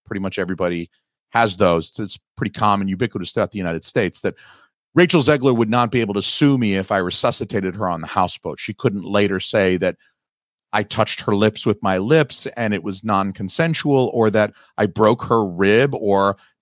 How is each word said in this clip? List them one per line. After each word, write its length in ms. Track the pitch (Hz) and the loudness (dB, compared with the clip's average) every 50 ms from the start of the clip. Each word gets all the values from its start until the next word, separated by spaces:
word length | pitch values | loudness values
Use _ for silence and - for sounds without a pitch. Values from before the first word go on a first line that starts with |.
| _ | _
Pretty 160 | - 107 98 | -10 -8 -6
much 180 | 98 95 - 101 | -6 -6 -4 -4
everybody 520 | 92 90 92 82 92 87 87 85 85 - _ _ _ _ _ _ _ _ | -4 -4 -2 -2 -2 -2 -2 -4 -6 -10 _ _ _ _ _ _ _ _
has 260 | - 117 117 104 92 | 0 2 2 2 2
those. 400 | 95 101 90 85 82 - - - - | 2 4 4 4 2 0 -4 -8 -10
It's 200 | 107 95 - - _ _ _ | -8 -8 -10 -14 _ _ _
pretty 160 | - - 104 | -6 -6 -6
common, 360 | - - 110 104 101 101 95 98 | -4 0 0 2 2 2 0 -2
ubiquitous 440 | 95 90 123 117 - 101 87 - | -2 -2 -4 -4 -4 -8 -8 -6
throughout 200 | - 117 98 - | -2 -2 -2 -2
the 60 | - 104 | -4 -6
United 260 | 90 85 82 80 - | -4 -4 -4 -6 -6
States 360 | - - 127 101 87 - - | -4 -2 -2 -2 -2 -4 -4
that 120 | - 95 - _ - - - _ _ _ _ _ _ _ - | -6 -6 -6 _ -20 -20 -20 _ _ _ _ _ _ _ 2
Rachel 260 | 160 180 160 180 156 | 4 4 4 4 2
Zegler 340 | 123 143 151 135 127 139 123 | 4 4 2 4 4 2 2
would 160 | 113 113 107 | 2 2 2
not 220 | 117 123 120 110 | 2 0 0 2
be 80 | - 120 | 0 -2
able 140 | 113 101 98 | -2 0 -2
to 80 | 101 | -4
sue 360 | - - - - 147 143 139 127 | -4 -4 -2 2 2 2 4 2
me 160 | 117 104 98 | 0 0 0
if 160 | 95 95 - | -2 -2 0
I 60 | 107 | -2
resuscitated 800 | 95 90 90 - - - 123 - - 110 - - 101 92 92 87 | -2 -2 -2 -4 0 0 0 -2 -2 -6 -4 -4 -4 -4 -4 -4
her 120 | 104 101 90 | -4 -4 -4
on 120 | 85 80 | -4 -6
the 60 | 80 | -8
houseboat. 520 | - - 101 90 87 - - - 87 - - | -4 -2 -2 -2 -2 -4 -10 -10 -10 -10 -8
She 160 | - - 104 | -10 -12 -10
couldn't 300 | - - 120 101 101 85 | -2 -2 -2 -2 -2 -8
later 340 | 95 101 104 104 98 98 92 | -2 0 0 2 2 0 -2
say 380 | - - - 107 95 92 92 | -4 -2 0 2 2 2 2
that 200 | 87 95 90 82 _ _ _ _ _ _ _ _ _ _ _ _ _ _ - | 0 0 -2 -4 _ _ _ _ _ _ _ _ _ _ _ _ _ _ -4
I 100 | - 107 | -4 -4
touched 380 | 101 - - 113 107 - - - | -2 -2 -2 -2 0 -2 -2 -6
her 160 | - 113 104 | -2 -2 0
lips 280 | 101 110 107 104 - - | 2 2 0 0 0 -2
with 160 | 117 101 - | -2 -2 0
my 160 | 110 98 92 92 | -2 -2 0 0
lips 480 | 98 123 156 160 143 - - - - - - | 0 2 2 2 2 0 -4 -8 -8 -8 -6
and 180 | 120 117 107 104 | -4 -2 -2 -2
it 80 | 92 | -2
was 220 | - 104 95 95 - | -4 -6 -8 -6 -4
non-consensual, 1040 | 110 101 95 98 98 92 - 98 92 - - 165 165 156 - - 147 139 131 127 - | 0 0 0 0 -2 -6 -8 -8 -8 -2 -2 -2 0 0 -2 0 2 2 2 2 0
or 180 | - 117 110 110 | 0 2 2 2
that 240 | 98 107 104 101 - _ _ _ - - | 4 2 2 0 -2 _ _ _ -4 -2
I 80 | 107 | -2
broke 360 | 95 - 101 110 107 120 - - | -2 2 4 4 4 4 2 0
her 200 | - 120 113 104 | 0 2 2 2
rib, 480 | 92 85 87 98 101 107 117 139 139 131 | 0 0 2 4 4 6 4 4 2 0
or 420 | 104 110 101 98 98 98 101 98 _ _ _ _ _ | -2 0 2 2 4 2 2 0 _ _ _ _ _